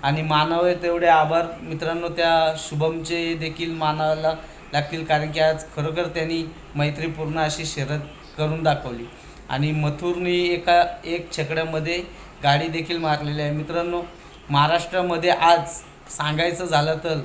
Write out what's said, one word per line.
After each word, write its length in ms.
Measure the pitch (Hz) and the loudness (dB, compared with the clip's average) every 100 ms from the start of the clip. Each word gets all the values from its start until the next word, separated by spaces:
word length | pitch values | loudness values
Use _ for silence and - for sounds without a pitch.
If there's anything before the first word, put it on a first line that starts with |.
आणि 180 | 135 151 | 0 0
मानावे 540 | 156 151 156 165 180 180 | 2 2 4 4 2 2
तेवढे 320 | 175 170 170 | 0 2 6
आभार 380 | 160 156 165 165 - | 6 6 2 0 -6
मित्रांनो 460 | 165 151 160 170 170 | -10 -6 -4 -2 -4
त्या 460 | 170 165 165 160 160 | 0 4 4 4 0
शुभमचे 760 | - 147 160 165 160 170 165 165 | -6 -2 0 -2 -4 -2 -2 -2
देखील 360 | 160 156 165 | -4 -6 -6
मानायला 640 | 165 156 156 156 156 160 156 - - - | -2 0 0 0 2 0 -2 -8 -18 -4
लागतील, 320 | 147 143 165 156 | -4 -2 -6 0
कारण 260 | 151 156 | 0 0
की 80 | 156 | 2
आज 240 | 156 156 - - | 2 2 -6 -6
खरोखर 320 | 151 156 175 | -4 -2 -2
त्यांनी 440 | 170 160 165 160 - - 147 | -2 -2 -2 -4 -10 -10 -2
मैत्रीपूर्ण 640 | 147 147 160 156 156 160 | -2 -2 -6 -4 -4 -2
अशी 260 | 151 151 156 | -2 -2 -6
शर्यत 340 | - 131 147 143 - - - | -6 -4 -4 -6 -14 -18 -4
करून 260 | 156 160 | -2 2
दाखवली. 400 | 156 143 131 120 120 - - - - | 2 0 -2 -8 -10 -16 -20 -20 -6
आणि 220 | 131 147 | -2 0
मथुरनी 760 | 151 151 147 175 175 180 180 180 | 2 0 0 -2 0 0 2 2
एका 340 | 175 175 175 175 - 165 | 0 4 4 4 -2 -6
एक 260 | 170 170 | -6 -6
छकड्यामध्ये 720 | - 143 160 160 160 156 175 175 - - - | -6 -2 -2 -2 -2 -2 -4 -6 -14 -18 -2
गाडी 240 | 143 143 165 | 2 2 2
देखील 300 | 160 160 170 | -4 -4 -2
मारलेली 440 | 160 147 147 147 | 0 0 -2 -4
आहे. 100 | 147 | -2
मित्रांनो, 500 | 151 151 170 175 175 175 - - - - | -4 -4 -4 -2 -4 -6 -14 -20 -20 -2
महाराष्ट्रामध्ये 800 | 143 151 170 170 185 180 170 175 | 2 4 2 0 -2 0 0 2
आज 300 | 170 165 170 - - - - - - | 4 6 6 4 -10 -16 -20 -16 -4
सांगायचं 480 | 151 151 170 175 175 | -2 0 0 -2 0
झालं 320 | 151 151 156 | 2 2 0
तर 220 | 165 151 | -2 -4